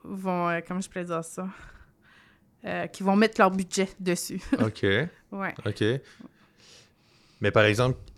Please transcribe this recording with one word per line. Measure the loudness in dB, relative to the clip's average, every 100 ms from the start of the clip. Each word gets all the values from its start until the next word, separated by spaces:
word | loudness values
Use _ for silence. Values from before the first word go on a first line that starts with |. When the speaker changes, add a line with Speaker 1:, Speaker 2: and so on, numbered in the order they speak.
Speaker 1:
vont, | -14 -8 -4 -2 -2
euh, | -2 -6
comment | -8
je | -8
pourrais | -10
dire | -6 -6
ça ? | -6 -10 -10 -12 -20 -20 -20 _ _ _ _ _ _ _
Euh, | -8 -8 -8
qui | -4
vont | 2 4
mettre | 4 6
leur | 4
budget | 4 -2 -2 -4 -4
dessus. | -2 -2 -4 -10 -2
<laughs> | 0
Speaker 2:
Ok. | 0 2
Speaker 1:
Ouais. | 2 2 0 -8 _ -8 -8 -6
Speaker 2:
Ok. | -8 0 0 0 -4 -20 -20 _ _ _ -20 -20 -20 _ _ _ _ _
Mais | 2
par | 6
exemple, | 6 6 2 0 -6